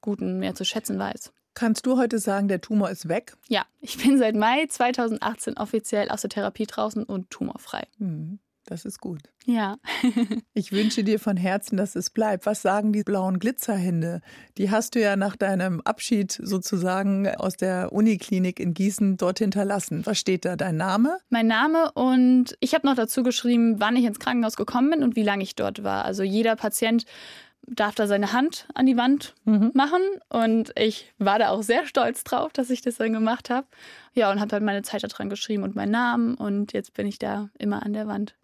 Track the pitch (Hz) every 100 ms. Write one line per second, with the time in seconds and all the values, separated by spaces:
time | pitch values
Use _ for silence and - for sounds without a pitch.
0 | - 202 185 185 190 190 190 226 - 196
1 | 196 - - _ _ - 233 220 254 254
2 | 240 233 208 196 202 185 - 214 196 -
3 | 160 185 - _ _ 208 - _ 277 -
4 | 262 277 226 220 214 269 311 - 247 254
5 | 233 214 226 226 - - 208 220 - 208
6 | 202 - 202 - 202 - 214 - 214 214
7 | 214 190 185 - - - - - - _
8 | 196 156 156 202 _ _ - 170 - -
9 | - 160 - _ - 233 202 208 - -
10 | 247 233 220 214 - - 185 196 214 226
11 | 208 214 214 190 185 196 - 196 202 -
12 | 180 - 214 190 - 214 190 202 214 208
13 | 208 202 185 185 208 262 - 196 180 170
14 | 160 170 - - - - 190 220 233 240
15 | 208 196 196 190 196 190 185 165 - 220
16 | - 220 196 - 190 190 - 190 185 185
17 | 196 196 196 - 190 185 185 185 180 202
18 | 220 196 - 190 185 180 180 160 196 202
19 | 202 185 180 185 214 202 196 202 - 165
20 | 165 208 - 185 185 175 185 160 190 196
21 | 254 370 _ 233 220 220 285 320 330 -
22 | 254 254 254 254 247 - 262 311 277 254
23 | 220 - 247 240 240 240 233 214 208 247
24 | 240 208 - 247 220 - 220 247 269 320
25 | 262 226 208 202 190 - 196 202 202 196
26 | - 190 190 202 226 220 214 - 226 233
27 | - - - - - _ - 247 208 208
28 | 208 202 202 240 294 - - - 262 240
29 | 247 285 - _ - 214 226 269 285 359
30 | 381 392 _ 233 226 226 220 - 220 -
31 | - _ 196 208 220 202 208 262 302 -
32 | 233 247 - - 311 - 247 247 254 233
33 | 226 226 220 247 - 247 277 _ - -
34 | - - 214 196 208 208 208 202 202 202
35 | - - 202 202 - 208 196 202 202 226
36 | 240 240 233 247 208 202 208 208 190 -
37 | 202 202 202 202 208 _ 208 202 208 208
38 | 214 202 208 _